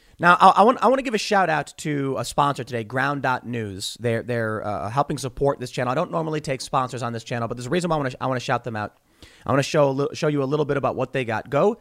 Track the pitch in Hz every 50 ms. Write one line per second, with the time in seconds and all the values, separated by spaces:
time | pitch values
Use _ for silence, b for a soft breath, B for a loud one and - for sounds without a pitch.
0 | b b b b - 175 175 170 180 190 156 180 196 233 254 - - 214 262 269
1 | 262 262 220 202 - - 208 196 185 160 156 147 143 - - - - 160 151 143
2 | 139 135 131 - 117 - - - 143 143 135 - 123 120 127 117 113 107 117 131
3 | 131 143 143 143 127 135 127 120 - 113 120 120 110 101 98 92 - - - -
4 | 107 120 113 113 - 107 123 117 113 110 110 107 - 104 101 87 71 101 107 139
5 | 147 - 160 127 135 131 - - 139 139 139 - 123 123 - - 127 123 127 147
6 | 180 143 165 165 160 160 156 151 147 156 135 127 - - - 143 127 120 - 120
7 | 131 120 117 113 - - 127 117 117 113 120 120 120 123 143 180 170 175 160 156
8 | 143 127 127 - - 131 131 123 - - 131 120 - 127 110 107 104 - - _
9 | _ B B B B B B B B B 117 139 135 - - 160 147 139 135 131
10 | 139 - - - - 151 147 143 139 131 147 151 151 135 143 139 123 123 87 76
11 | 131 - - 139 127 110 110 107 - - - 143 170 208 233 -